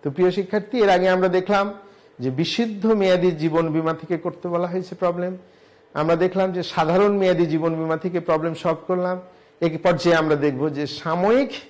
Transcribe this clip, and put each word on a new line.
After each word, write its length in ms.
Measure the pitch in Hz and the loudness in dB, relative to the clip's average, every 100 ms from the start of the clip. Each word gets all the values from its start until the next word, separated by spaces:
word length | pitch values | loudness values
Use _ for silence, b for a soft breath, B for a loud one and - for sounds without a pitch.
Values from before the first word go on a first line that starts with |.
তো 40 | 147 | -6
প্রিয় 200 | 139 180 | 2 2
শিক্ষার্থী, 460 | 180 185 214 202 254 | 2 -2 -2 -2 0
এর 60 | 202 185 | 4 4
আগে 120 | 185 | 4
আমরা 200 | 185 185 | 2 2
দেখলাম 380 | 185 185 202 202 214 B B B _ | 0 0 0 0 -6 B B B _
যে 80 | 127 | -6
বিশুদ্ধ 540 | 131 170 - 233 202 220 220 | -2 -2 -2 -4 -2 0 2
মেয়াদী 300 | 190 180 180 160 | 4 4 2 0
জীবন 220 | 160 160 165 | 0 0 0
বীমা 200 | 156 160 | 0 -2
থেকে 220 | 160 - 170 | -4 -6 -4
করতে 280 | 175 170 180 | -4 -8 -6
বলা 200 | 170 175 | -4 -2
হয়েছে 220 | 180 185 | -4 -8
problem, 380 | 175 180 175 180 185 - b b b b | -4 -2 -2 -6 -8 -16 b b b b
আমরা 220 | 143 156 170 | -4 0 2
দেখলাম 320 | 180 185 185 | 0 0 -2
যে 100 | 180 | -2
সাধারণ 500 | 165 - 160 180 202 202 | -6 -2 0 2 2 2
মেয়াদী 260 | 190 175 170 | 2 2 2
জীবন 260 | 160 165 165 | 0 0 -2
বীমা 160 | 160 160 | -2 -4
থেকে 220 | 180 175 | -4 -6
problem 320 | 170 160 165 | 0 0 0
solve 260 | 156 180 160 - | -4 -4 -4 -4
করলাম। 320 | 180 180 180 180 b b b 170 | -4 -2 -4 -10 b b b -2
এক 80 | 160 | 0
পর্যায়ে 360 | 180 165 170 165 | 0 2 4 2
আমরা 140 | 156 151 | 4 2
দেখব 260 | 147 127 151 | 2 0 -4
যে 160 | 143 147 | -4 -6
সাময়িক 640 | - 170 170 196 240 277 - | -6 -4 0 2 2 2 -6